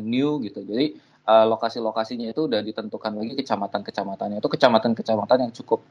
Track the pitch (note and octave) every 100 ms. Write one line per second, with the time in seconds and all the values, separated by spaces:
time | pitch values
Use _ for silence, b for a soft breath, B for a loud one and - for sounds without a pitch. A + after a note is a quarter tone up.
0 | G#2+ B2+ D3 D3+ G#2 G#2 G2+ A2 D3+ -
1 | _ _ - A2 A2 A2 A2+ B2 A2 A2+
2 | A2+ A#2+ A2+ B2 D3+ G#2+ G2+ A2 G#2 G#2+
3 | A2 G#2+ A2+ - - G#2 G2 G2+ - -
4 | G2 G2 G#2 G#2 C#3+ - B2+ A2+ A#2+ A2
5 | A2 A2 G#2+ B2+ A#2+ A#2 - A2+ -